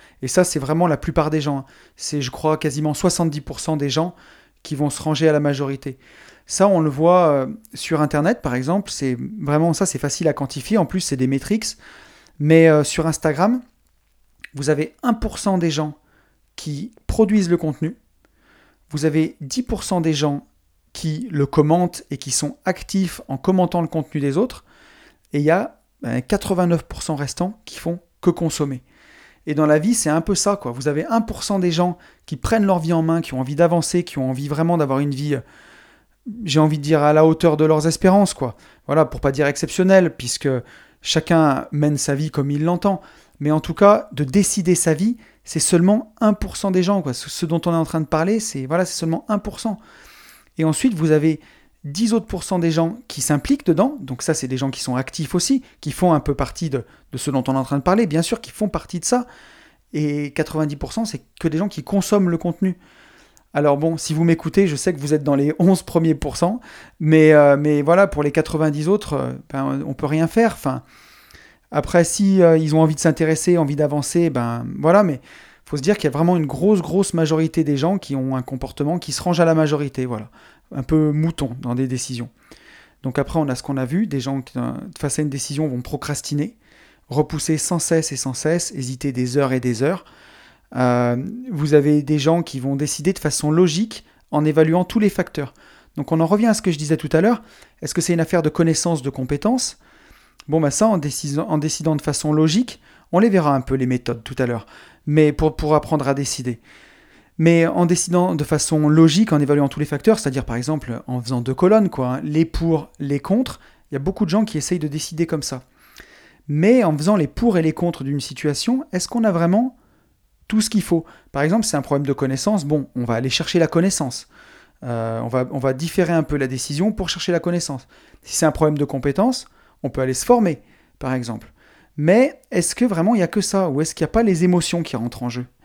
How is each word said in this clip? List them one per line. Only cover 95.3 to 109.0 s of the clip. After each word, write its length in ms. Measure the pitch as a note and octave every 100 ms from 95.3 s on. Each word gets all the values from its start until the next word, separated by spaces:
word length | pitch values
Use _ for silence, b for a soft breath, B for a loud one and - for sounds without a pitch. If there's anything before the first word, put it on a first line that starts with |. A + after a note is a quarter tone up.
| - C#3 _ b b b -
Donc 140 | C#3+
on 80 | D#3+
en 80 | D#3+
revient 200 | G#3 A#3
à 80 |
ce 80 | A3
que 100 | F#3+
je 60 | D3+
disais 180 | D3+ D#3+
tout 140 | D3
à 80 | D#3+
l'heure. 220 | G3+ A#3 b b b b
Est-ce 140 | D#3+
que 60 | -
c'est 120 | E3
une 80 | E3+
affaire 220 | D#3+ F3
de 60 | D#3
connaissance, 540 | - E3 D#3 F3 D#3+
de 80 | C3
compétence ? 680 | C3+ B2+ C#3+ G#3 B3+ - - b b b b b b -
Bon, 120 | D#3+
bah 120 | D3
ça, 160 | - A3
en 100 | G3
décisant, 480 | C#3+ - D3 C#3+ G3+
en 100 | D#3
décidant 360 | D3+ - D#3+
de 80 | D3+
façon 300 | - C#3+ D3+
logique, 480 | D3+ D#3 F3 B3 - b b b
on 80 | F3+
les 80 | A3+
verra 260 | F#3+ D3
un 60 | C3+
peu, 160 | B2+ C3+
les 100 | B2+
méthodes, 380 | B2 - A#2
tout 100 | - C3
à 80 | B2
l'heure, 200 | A#2 - B B B -
mais 260 | D3+ D3+
pour, 220 | D3 D#3
pour 220 | D3+ D3+ D3+
apprendre 320 | - D3+ C3+
à 60 |
décider. 460 | C#3 C#3 - B2+ A2+ b b b b b b b -
Mais 280 | E3 E3+ E3
en 180 | -
décidant 500 | F3 F3 - F3+ F3+
de 100 | E3
façon 440 | D3 D3+ - D#3 D3
logique, 440 | D#3